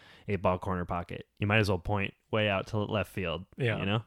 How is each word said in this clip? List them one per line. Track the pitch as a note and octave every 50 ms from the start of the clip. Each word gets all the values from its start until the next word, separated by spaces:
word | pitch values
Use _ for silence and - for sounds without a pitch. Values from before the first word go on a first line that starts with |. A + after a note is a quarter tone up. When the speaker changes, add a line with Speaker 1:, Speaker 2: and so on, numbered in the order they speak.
| - - - - -
Speaker 1:
eight | - G2+ F2
ball | G2 F#2 F#2 F2+
corner | - G2 F#2 F2 F2
pocket. | - F2+ F2 E2+ - E2+ - - - _ _
You | G#2+
might | G2+ G#2
as | A2 G#2 G2
well | G2 E2+
point | - - G#2 G2 G2 - - _ _ _
way | - G#2+ G#2+ G#2
out | G2 - -
to | - - G#2+
left | G2+ G2 G#2+ G#2 F#2+ -
field. | - G#2 F2+ E2+ D#2 E2 F#2+ - -
Speaker 2:
Yeah. | - C3+ A2+ G#2+ -
Speaker 1:
You | F2+
know, | G2 G#2 A2+ -